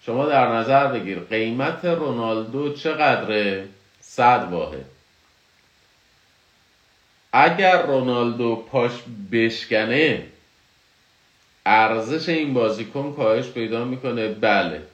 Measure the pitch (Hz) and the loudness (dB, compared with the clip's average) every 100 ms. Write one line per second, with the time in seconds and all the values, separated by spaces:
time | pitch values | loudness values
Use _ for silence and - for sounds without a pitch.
0 | - 120 147 139 120 113 113 135 139 123 | -4 -2 2 2 2 0 4 4 4 -2
1 | 92 90 - 110 113 120 143 165 175 165 | -6 -8 -4 -2 -2 -2 -4 -4 -2 -2
2 | 147 120 113 110 113 135 147 143 160 156 | -2 -4 -2 -4 -4 -4 -4 -4 -4 2
3 | 147 120 107 107 101 98 95 - _ _ | 2 2 0 -2 0 -4 -8 -18 _ _
4 | - - 123 123 92 87 76 69 67 - | -14 2 4 4 2 -4 -6 -8 -16 -20
5 | _ _ _ _ _ _ _ _ _ _ | _ _ _ _ _ _ _ _ _ _
6 | _ _ _ _ _ _ _ _ _ _ | _ _ _ _ _ _ _ _ _ _
7 | _ _ _ 123 156 175 185 180 - 135 | _ _ _ 4 4 4 4 4 4 0
8 | 127 120 120 117 117 113 - 135 120 - | 0 0 0 0 -2 -2 -4 -2 -2 -4
9 | - 110 98 113 113 113 - 110 110 131 | -14 -16 -4 0 0 -2 -2 -2 0 2
10 | 156 113 - - _ _ _ _ _ _ | 2 0 -8 -20 _ _ _ _ _ _
11 | _ _ _ _ _ _ - 107 110 113 | _ _ _ _ _ _ 2 4 4 0
12 | 113 156 180 165 147 127 113 107 110 143 | -2 -4 -2 -2 0 0 0 -2 -6 -8
13 | 143 143 113 113 123 123 113 113 123 127 | -8 -2 0 0 -2 -6 -4 -4 -4 -6
14 | 135 117 110 101 113 101 85 76 - | -4 -4 -4 0 2 2 0 -6 -14